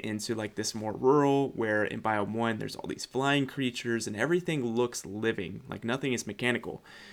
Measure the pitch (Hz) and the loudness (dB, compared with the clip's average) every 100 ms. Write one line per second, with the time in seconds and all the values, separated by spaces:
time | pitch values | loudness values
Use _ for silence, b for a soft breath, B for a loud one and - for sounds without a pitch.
0 | - 107 - 113 107 - 110 110 107 101 | -4 -4 -2 -2 -4 -4 -4 -4 -4 2
1 | 127 147 143 139 139 - 110 107 104 113 | 6 6 6 4 2 0 0 2 2 0
2 | 110 107 101 113 117 110 104 - - - | 0 0 0 0 0 0 -4 -6 -8 -8
3 | - 123 139 143 135 - 127 120 120 117 | -4 0 2 4 2 0 -2 -2 -2 -2
4 | 107 104 135 175 175 156 120 113 120 - | -2 0 2 2 2 -2 0 2 0 0
5 | - 101 113 107 85 104 - 101 113 131 | -8 -2 0 0 -4 -8 -10 -8 -4 -2
6 | 139 117 - 101 123 120 - 76 B B | 0 -2 -4 -2 0 0 -4 -10 B B
7 | B | B